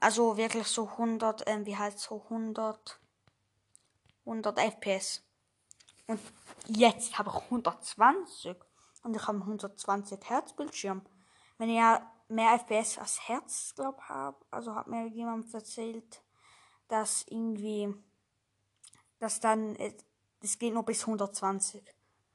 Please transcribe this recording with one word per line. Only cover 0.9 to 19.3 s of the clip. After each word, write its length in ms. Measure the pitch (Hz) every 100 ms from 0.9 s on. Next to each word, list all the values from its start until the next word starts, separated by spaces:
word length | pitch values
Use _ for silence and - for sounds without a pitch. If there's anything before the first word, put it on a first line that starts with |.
| -
hundert, 460 | 233 220 220 220 -
ähm, 180 | 208 208
wie 120 | 202
heißt 220 | 208 208
so, 280 | - 214 -
hundert, 720 | 226 220 214 220 214 - - _ _ _ _ _ _ _ _ _ _ _ _ -
hundert 320 | 226 214 156
F 240 | 220 -
P 140 | 202 190
S. 300 | - - - _ _ _ _ - - - -
Und 120 | 226 - - - - -
jetzt 500 | 220 233 226 - -
habe 120 | 202
ich 200 | - -
hundertzwanzig 1080 | 240 - - - - 240 370 339 - 185 180 _ _ _ -
und 120 | 240 214
ich 60 |
habe 160 | - 208
einen 80 | 190
hundertzwanzig 840 | 208 202 196 - 202 202 196 -
Hertz 220 | 254 302
Bildschirm. 540 | - 294 - 196 190 - _ _ _ _ -
Wenn 120 | 226
ihr 360 | 226 226 220 - - -
mehr 280 | 220 226 240
F 100 | -
P 120 | 214
S 200 | 220 -
als 280 | - - -
Herz, 460 | 254 - - - -
glaub, 260 | 269 269
habt, 440 | - 135 139 - _
also 240 | - 233 214
hat 120 | -
mir 200 | 233 226
jemand 460 | 220 233 226 226
erzählt, 680 | 226 214 - 226 226 - - _ _ _ - _ _ -
dass 360 | 220 208 - -
irgendwie, 680 | 226 226 208 214 208 202 202 - _ _ _ _ _ _ _ - - _ _
dass 200 | 226